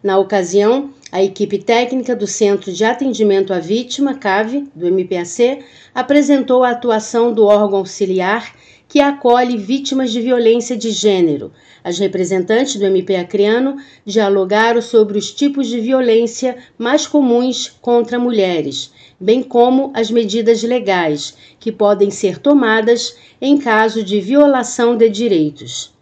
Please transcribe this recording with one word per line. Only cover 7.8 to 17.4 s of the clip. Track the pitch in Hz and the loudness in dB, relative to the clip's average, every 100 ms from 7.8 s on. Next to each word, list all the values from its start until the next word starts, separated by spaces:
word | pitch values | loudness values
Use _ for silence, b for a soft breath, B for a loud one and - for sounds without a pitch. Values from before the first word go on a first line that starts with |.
| 190 - 190 185 180 226 - b b b _ | -4 -4 -2 -2 -2 -4 -6 b b b _
que | 294 | 2
acolhe | 277 277 247 240 247 233 | 2 2 2 4 2 -2
vítimas | 196 269 277 262 254 | -4 -4 -2 -4 -2
de | 226 | -2
violência | 233 247 226 240 233 240 | -2 2 4 2 0 -6
de | 226 | -4
gênero. | 202 208 190 165 139 127 b b b | -2 0 2 2 0 -6 b b b
As | 170 180 | -8 -4
representantes | 196 190 175 190 180 220 262 214 | -4 -2 -2 -2 0 0 0 -2
do | 196 | 0
M | 190 | 0
P | 185 190 | 0 -4
acreano | 175 202 202 226 269 277 B B - | -2 0 0 2 -2 -6 B B -4
dialogaram | 208 202 196 190 208 226 233 | 0 2 0 0 2 2 2
sobre | 226 226 208 208 | 2 2 2 0
os | 202 | -6
tipos | - 285 277 240 | -2 -2 0 -4
de | 240 | -4
violência | 226 262 247 226 233 233 254 247 B _ | 0 0 2 2 0 -2 -6 -6 B _
mais | 233 294 - | 0 0 2
comuns | 302 262 240 | 0 2 2